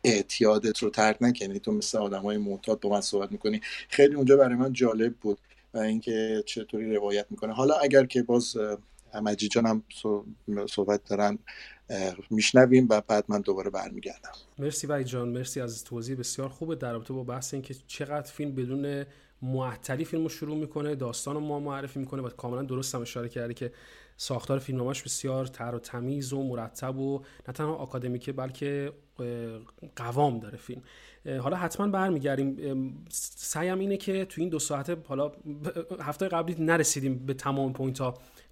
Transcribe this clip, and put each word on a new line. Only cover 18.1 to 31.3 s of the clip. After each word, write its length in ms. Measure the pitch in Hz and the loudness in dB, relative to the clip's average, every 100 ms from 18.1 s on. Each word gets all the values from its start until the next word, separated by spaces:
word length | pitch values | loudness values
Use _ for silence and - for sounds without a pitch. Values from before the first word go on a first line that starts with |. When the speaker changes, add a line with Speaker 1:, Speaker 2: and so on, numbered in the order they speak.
| 147 - | -6 -6
Speaker 2:
فیلم 220 | - 147 | -6 -6
بدون 520 | 131 123 139 143 139 139 - _ _ | -4 -2 -2 -2 -4 -8 -14 _ _
معطلی 600 | 127 131 127 110 - 131 | -4 -2 -4 -6 -6 -4
فیلمو 240 | 160 165 160 | -2 -2 -2
شروع 280 | - 147 151 | -4 -6 -4
می‌کنه، 380 | 151 151 147 | -4 -4 -4
داستانو 460 | 139 123 117 143 151 | -4 -4 -6 -6 -4
ما 200 | 151 143 | -2 -4
معرفی 380 | 147 139 139 139 | -4 -6 -6 -6
می‌کنه 240 | 131 135 | -6 -6
و 60 | 123 | -8
کاملاً 340 | - 120 123 | -8 -6 -4
درست 320 | 135 127 131 | -4 -4 -4
هم 80 | 127 | -6
اشاره 260 | 120 123 120 | -6 -6 -8
کردی 260 | 127 120 | -6 -6
که 180 | 117 123 - - - - - | -6 -8 -10 -20 -20 -20 -10
ساختار 420 | - 123 - 135 | -6 -4 -2 -2
فیلمنامه‌اش 440 | 135 131 123 135 | -2 -2 -2 -4
بسیار 440 | 131 - 139 131 131 | -6 -6 -4 -4 -4
تر 280 | - 120 | -8 -8
و 40 | 120 | -8
تمیز 540 | - 120 123 143 127 | -8 -6 -4 -4 -4
و 100 | 139 | -4
مرتب 560 | 135 120 110 - 131 131 | -2 -4 -6 -8 -6 -4
و 240 | 135 139 135 - - | -2 -4 -6 -16 -12
نه 60 | |
تنها 200 | 123 151 | -4 -4
آکادمیکه 580 | 151 131 127 123 123 143 | -4 -6 -6 -4 -4 -6
بلکه، 600 | 131 131 131 143 143 143 - _ - | -6 -8 -6 -4 -4 -6 -10 _ -10
اه، 80 | 120 120 117 110 113 - 156 - | -8 -6 -8 -10 -16 -20 -18 -10
قوام 420 | 117 127 147 113 | -4 2 2 2
داره 200 | 104 127 | -6 -14
فیلم. 240 | - 127 - - - - | -14 -14 -16 -20 -20 -16
اه، 100 | 147 | -8